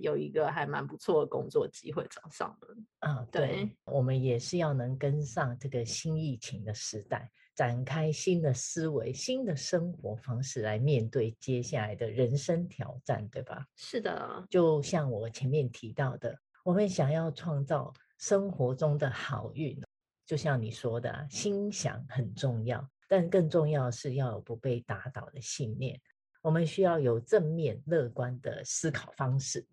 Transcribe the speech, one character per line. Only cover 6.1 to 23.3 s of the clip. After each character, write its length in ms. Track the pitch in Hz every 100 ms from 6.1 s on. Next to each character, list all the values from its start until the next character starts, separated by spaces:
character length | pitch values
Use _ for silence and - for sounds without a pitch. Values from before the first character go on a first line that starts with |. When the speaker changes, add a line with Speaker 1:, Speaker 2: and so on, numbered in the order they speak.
| 156
Speaker 2:
疫 200 | 156 117
情 260 | - 135
的 100 | 113
时 260 | 107 - 110
代， 280 | 101 113 120 - _
展 280 | - 131 120
开 280 | 127 147 156
新 300 | 151 - 175
的 100 | 156
思 340 | 131 - - 160
维、 260 | 143 113
新 340 | 131 - 254 247
的 100 | 147
生 340 | - 180 170
活 220 | 175 104
方 280 | 110 - 117
式 180 | 135 -
来 180 | 107 107
面 300 | 135 139 110
对 260 | 135 113 113
接 220 | - 127
下 180 | 120 135
来 160 | 107 104
的 140 | 113
人 260 | 113 123 143
生 320 | - 170 175
挑 320 | - 135 131
战， 240 | - 117 107
对 140 | -
吧？ 240 | 131 - 135 -
Speaker 1:
是 220 | - 262
的。 480 | 202 165 - - 185
Speaker 2:
就 300 | 185 170 151
像 280 | 139 175 139
我 180 | 110 113
前 200 | - 135
面 200 | 151 127
提 220 | - 113
到 240 | 113 135 127
的， 200 | 120 - _ _
我 100 | -
们 160 | 180 208
想 220 | 185 139
要 200 | 160 165
创 340 | - 170 147
造 280 | 139 151 131 - _ _
生 320 | - 202 196
活 240 | - 127
中 220 | 135 156 147
的 140 | 143
好 420 | 120 - 107 110
运， 240 | - 151 - - _ _ _
就 120 | - 151
像 240 | 156 131
你 100 | 110
说 280 | - 123 117
的 120 | 117
啊， 160 | - 147
心 420 | - 208 202 208
想 320 | 208 147 101 -
很 260 | 135 110
重 300 | 107 135 117
要， 240 | 113 123 - _ -
但 200 | 196
更 200 | 170